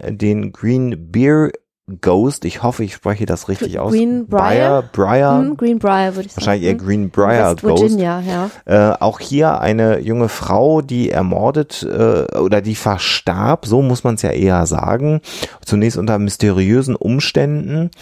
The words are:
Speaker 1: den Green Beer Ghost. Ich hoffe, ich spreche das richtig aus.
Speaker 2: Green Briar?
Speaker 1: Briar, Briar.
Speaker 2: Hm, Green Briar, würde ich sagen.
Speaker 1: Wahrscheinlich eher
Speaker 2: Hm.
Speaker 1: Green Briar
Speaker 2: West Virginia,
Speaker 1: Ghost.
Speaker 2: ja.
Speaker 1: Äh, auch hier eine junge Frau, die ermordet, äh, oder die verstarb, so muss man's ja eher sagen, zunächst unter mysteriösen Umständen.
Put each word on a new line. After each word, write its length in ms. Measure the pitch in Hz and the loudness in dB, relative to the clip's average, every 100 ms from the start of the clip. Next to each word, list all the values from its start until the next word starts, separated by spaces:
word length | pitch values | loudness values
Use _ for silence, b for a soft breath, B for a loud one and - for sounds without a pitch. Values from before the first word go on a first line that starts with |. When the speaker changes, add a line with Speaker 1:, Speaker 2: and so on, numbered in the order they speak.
| - | -10
Speaker 1:
den 420 | 104 104 107 104 | -2 -2 0 -4
Green 640 | - 113 127 127 82 85 | -4 -2 0 -2 -6 -4
Beer 400 | 107 135 156 147 - _ _ - 92 | 2 4 4 2 -4 _ _ -18 -4
Ghost. 440 | 92 90 127 - | 0 2 2 -2
Ich 200 | 87 - | -8 -4
hoffe, 180 | 120 123 | -4 -2
ich 120 | 104 | -6
spreche 320 | - 98 104 98 | -6 -4 -4 -2
das 220 | 87 - | -4 -6
richtig 300 | 95 - - | -6 -6 -4
aus. 140 | 214 | -2
Speaker 2:
Green 340 | 220 240 247 214 | 0 0 -2 -2
Briar? 560 | 202 196 117 131 139 | 0 2 2 2 0
Speaker 1:
Briar, 0 | 117 | -2
Briar. 460 | - 98 127 139 - | -2 2 2 4 2
Speaker 2:
Hm, 180 | 269 302 | 0 -2
Green 220 | 233 226 | -2 0
Briar, 380 | 202 190 190 190 | 0 0 0 -4
würde 100 | 196 | -10
ich 60 | |
sagen. 120 | - | -6
Speaker 1:
Wahrscheinlich 200 | - 101 | -2 0
eher 80 | 85 | 0
Speaker 2:
Hm. 60 | - | -2
Speaker 1:
Green 260 | 92 104 95 | -2 -2 0
Briar 420 | - 101 117 95 | 2 2 4 2
Speaker 2:
West 100 | 85 | 2
Virginia, 540 | 214 87 220 214 175 175 | 2 4 4 2 -2 -4
Speaker 1:
Ghost. 280 | 185 180 202 B - | -4 -4 -6 B 0
Speaker 2:
ja. 240 | 104 107 | 2 4
Speaker 1:
Äh, 60 | - | 2
auch 220 | 107 - | -2 -2
hier 400 | - 139 156 - | -2 0 2 0
eine 400 | 95 110 110 85 | 0 2 2 0
junge 280 | 101 120 113 | -2 -2 -2
Frau, 540 | - - 98 143 156 | -4 -2 2 4 2
die 300 | 135 123 - | 0 -2 -2
ermordet, 720 | 165 185 - 117 151 147 - - | 0 -2 0 0 0 -4 -8 -6
äh, 360 | - 113 90 - 58 | 0 2 2 0 -2
oder 220 | 92 104 | 2 0
die 140 | 104 | 0
verstarb, 920 | 107 107 98 - - - 90 110 156 - | -4 -2 -2 -2 -2 -4 -2 0 0 2
so 160 | 123 | 2
muss 200 | 135 123 | 2 0
man's 200 | 123 110 | -2 -2
ja 80 | 87 | -2
eher 360 | 71 95 90 85 | 2 2 2 2
sagen, 540 | - - 117 151 156 B B B B | 0 0 0 0 -2 B B B B
zunächst 320 | - 104 113 - | -2 0 2 0
unter 220 | 110 104 | 0 0
mysteriösen 800 | 101 - 104 95 95 123 131 - | -2 0 2 2 4 2 2 -2
Umständen. 960 | 107 131 - 147 143 147 143 156 170 B | -2 -2 0 0 0 -2 -4 -4 -4 B